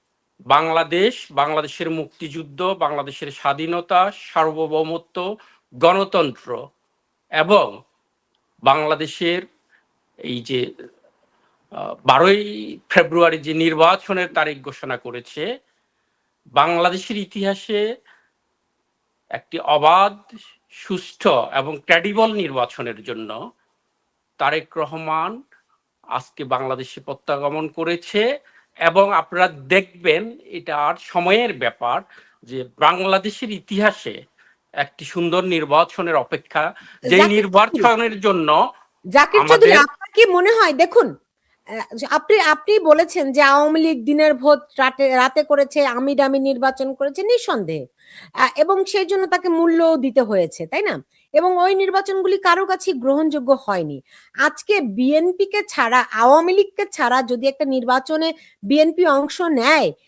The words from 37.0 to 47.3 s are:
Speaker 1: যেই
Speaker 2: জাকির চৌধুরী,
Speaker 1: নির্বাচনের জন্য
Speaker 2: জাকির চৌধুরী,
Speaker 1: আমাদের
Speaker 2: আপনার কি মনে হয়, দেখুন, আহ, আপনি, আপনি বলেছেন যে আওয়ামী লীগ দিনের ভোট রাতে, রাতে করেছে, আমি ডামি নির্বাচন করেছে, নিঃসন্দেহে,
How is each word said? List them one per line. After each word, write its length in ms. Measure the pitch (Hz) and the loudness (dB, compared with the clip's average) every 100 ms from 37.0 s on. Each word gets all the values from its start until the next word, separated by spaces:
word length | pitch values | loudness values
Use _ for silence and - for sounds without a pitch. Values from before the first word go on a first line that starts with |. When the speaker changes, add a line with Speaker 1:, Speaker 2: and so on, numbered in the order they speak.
Speaker 1:
যেই 80 | 127 | 2
Speaker 2:
জাকির 120 | 185 | 4
চৌধুরী, 140 | 208 214 | 6 4
Speaker 1:
নির্বাচনের 840 | 202 196 220 233 233 226 233 208 | 2 4 4 4 2 2 -2 -2
জন্য 540 | 202 185 151 156 254 - _ _ 185 | 0 0 0 0 0 -4 _ _ 0
Speaker 2:
জাকির 340 | 269 285 415 | 2 4 4
চৌধুরী, 140 | - 480 | 6 6
Speaker 1:
আমাদের 160 | 440 | 8
Speaker 2:
আপনার 380 | 285 285 - 392 | 8 4 0 -2
কি 120 | 415 440 | 4 4
মনে 260 | 359 381 | 6 4
হয়, 220 | 453 349 | 4 2
দেখুন, 420 | 269 339 466 247 139 _ _ _ _ - | 2 4 4 2 -4 _ _ _ _ -14
আহ, 280 | 220 - 226 269 | -14 -12 -12 -4
আপনি, 300 | 302 302 415 | -2 2 4
আপনি 400 | 311 311 - 415 | 4 2 2 2
বলেছেন 520 | 320 302 330 359 277 | 6 4 4 -2 0
যে 100 | 262 | 4
আওয়ামী 380 | 277 277 302 320 | 4 4 4 2
লীগ 260 | 320 269 226 | 0 0 0
দিনের 280 | 294 311 | 2 2
ভোট 260 | 262 285 285 - - | 4 2 2 0 -2
রাতে, 320 | 262 262 269 | -2 0 0
রাতে 340 | 254 254 285 | 2 2 0
করেছে, 420 | 294 285 277 302 269 | 0 0 2 0 0
আমি 300 | 240 269 285 | 0 -2 0
ডামি 240 | 269 269 | 0 0
নির্বাচন 540 | 269 247 269 262 269 | -2 0 -2 -2 -8
করেছে, 300 | 262 277 285 | -4 -6 -4
নিঃসন্দেহে, 640 | 403 | 0